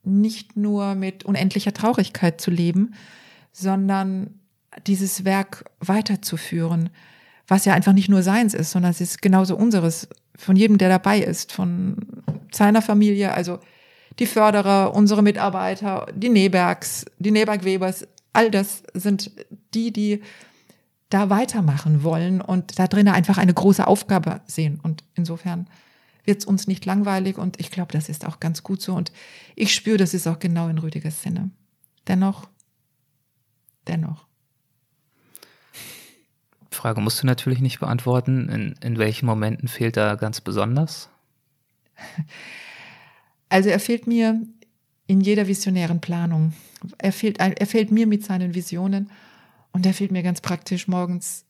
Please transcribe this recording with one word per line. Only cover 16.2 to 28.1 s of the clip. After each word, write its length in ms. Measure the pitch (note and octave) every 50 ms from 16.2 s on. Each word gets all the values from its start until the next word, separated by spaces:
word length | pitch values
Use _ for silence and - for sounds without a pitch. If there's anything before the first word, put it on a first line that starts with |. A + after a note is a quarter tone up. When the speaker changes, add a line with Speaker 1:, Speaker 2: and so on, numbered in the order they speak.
| G3+ B3
Speaker 1:
Nebergs, 800 | A#3+ G3+ F#3+ G3 F3+ F3+ F3+ F3 F3+ - - - - - - - _ _
die 120 | F#3 G#3
Neberg-Webers, 760 | G#3+ G#3+ A3 G#3+ G#3+ G3+ F#3 F#3+ F#3+ F#3+ F#3 F#3 F#3 F#3+ - _ _ _ _ _ -
all 160 | - A#3 A3+
das 320 | G3 G3 G3+ G3+ - - - -
sind 380 | _ F#3 F#3 G#3 G3+ F#3+ - G3+ _ - - _ G3+ - _ _
die, 180 | - A3+ A3+ A#3
die 320 | G#3 G#3 G#3 G#3 G#3 G#3 G#3 - - - - _ _ _ _ _ _ _ _ _ _ _ _ _
da 220 | - G3 G#3 F#3+
weitermachen 720 | G3 G#3 B3+ B3 - A3 F3+ D3+ C#3 D3 - D#3 D#3 D3
wollen 400 | C#3+ E3 D#3+ E3 E3+ F3+ F#3+ F#3
und 360 | F#3+ - F#3 F3+ F3 - - -
da 80 | F#3
drinnen 280 | F3+ - G3+ G#3 G3+ F#3
einfach 240 | F#3 E3 - G3 G#3
eine 160 | G3 F3+ F3
große 320 | - F#3 G3 F#3+ - -
Aufgabe 560 | - G3+ G3 - - G3 F#3 - F#3+ F#3 - _
sehen. 320 | - - - D#3+ D3+ C#3+ D#3
Und 220 | - E3 D#3 - _ _ _
insofern 540 | - E3+ E3 E3 E3 - F#3 E3+ E3+ F3+ - - _ _ _ _ _ _ _ _ _ _
wird's 200 | - G3+ G3+ -
uns 220 | - G3 F#3+ -
nicht 180 | - F#3+ F3+ -
langweilig 540 | F#3+ F#3+ G3+ G3+ G3+ G3 F#3+ F#3+ F#3+ F#3+ -
und 200 | - F#3 - -
ich 120 | D#3+ -
glaube, 220 | - F#3 F3 -
das 180 | - D#3 D3+ -